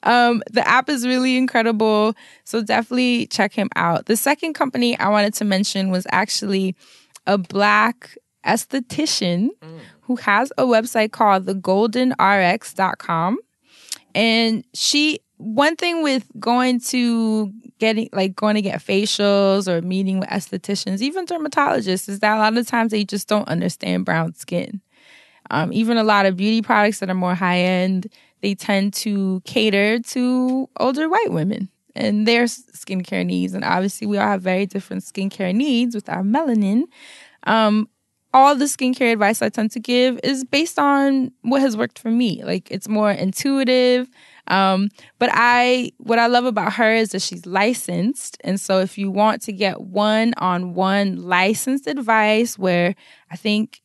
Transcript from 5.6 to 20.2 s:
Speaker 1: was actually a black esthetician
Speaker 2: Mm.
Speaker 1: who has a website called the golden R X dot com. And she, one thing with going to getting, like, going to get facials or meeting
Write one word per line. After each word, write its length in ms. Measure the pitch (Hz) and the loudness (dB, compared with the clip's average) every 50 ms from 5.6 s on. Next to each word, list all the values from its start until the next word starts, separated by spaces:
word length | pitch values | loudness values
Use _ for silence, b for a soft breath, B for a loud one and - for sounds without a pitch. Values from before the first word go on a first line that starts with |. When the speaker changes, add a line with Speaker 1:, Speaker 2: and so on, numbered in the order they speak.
| 202 - - 196 190 190 | 0 -2 -2 -4 -2 -2
Speaker 1:
was 160 | 185 185 185 - | -2 -2 -2 -2
actually 640 | - 185 190 208 - - - 202 196 190 190 185 180 B B B B B B B B B _ | 0 -2 0 -2 -4 -6 -4 -2 -2 0 0 -2 -4 B B B B B B B B B _
a 120 | - 202 208 | -2 0 0
black 760 | 180 - - 196 202 208 208 208 214 226 233 _ - - - - _ _ _ _ - | -2 -4 -2 0 2 4 4 4 2 2 -2 _ -16 -20 -20 -20 _ _ _ _ -2
esthetician 1040 | - 202 226 - _ - 277 247 _ - - 302 311 - - 208 180 175 175 208 277 415 _ | -2 -2 -2 -2 _ -6 -6 -6 _ -6 -4 -2 -2 -2 -2 -2 -2 0 0 -2 -2 -4 _
Speaker 2:
Mm. 160 | - 160 165 160 151 B B B | -20 -20 -20 -20 -20 B B B
Speaker 1:
who 140 | _ - 254 | _ -6 -6
has 360 | 233 - - 202 208 254 277 - - | -4 0 0 2 2 0 -2 -2 -2
a 60 | 262 | 0
website 480 | 254 233 220 226 247 - 233 214 214 | 2 2 2 2 0 0 0 -2 -2
called 340 | - - 226 208 196 190 185 | 0 2 2 4 4 2 0
the 80 | - 202 | -2 -6
golden 600 | 190 180 - 185 196 214 240 208 247 254 254 - - | -4 -2 0 2 2 2 0 0 0 0 0 2 2
R 220 | - 190 202 196 | 2 4 4 4
X 320 | 185 175 185 226 - - - | 4 2 2 0 -4 -10 -4
dot 240 | - 190 185 - _ | -2 -2 -2 -2 _
com. 400 | - - 175 165 165 185 233 370 - _ _ _ B B B B B B B B B B _ | -6 -4 -2 0 0 -2 -2 -4 -8 _ _ _ B B B B B B B B B B _
And 500 | 180 220 226 226 226 226 226 220 214 - _ _ | 0 2 2 4 2 2 2 0 -2 -4 _ _
she, 460 | - - - - 294 302 311 302 - _ _ _ | -4 -4 0 2 2 2 2 0 -4 _ _ _
one 400 | _ - 220 220 226 285 311 330 | _ -10 -4 2 2 4 4 2
thing 260 | - - 349 339 330 | 0 -2 -2 0 0
with 240 | 320 294 269 262 - _ - 220 | 0 0 0 0 -2 _ -16 -6
going 420 | 196 226 240 247 254 254 247 240 - - | -2 0 2 2 2 2 0 0 -2 -2
to 600 | - 254 240 240 233 226 226 220 220 220 214 196 202 226 - - _ _ | -2 0 0 0 0 0 0 0 0 0 -2 -4 -8 -14 -20 -20 _ _
getting, 300 | 220 220 220 214 226 - | 0 0 0 0 -4 -4
like, 220 | - 196 190 190 185 | -2 -2 -2 -2 -2
going 220 | - - 214 208 | -2 0 0 0
to 60 | 214 | 0
get 180 | 196 196 - - | 0 -2 -6 -6
facials 880 | - - 196 196 208 208 - - 208 202 202 202 202 196 190 196 196 185 | -4 -2 0 0 0 -2 -2 0 2 2 4 4 4 4 2 2 0 -2
or 120 | 175 170 | -2 -2
meeting 380 | 170 180 185 190 196 190 190 190 | -2 -2 -2 -2 -2 -2 -2 -2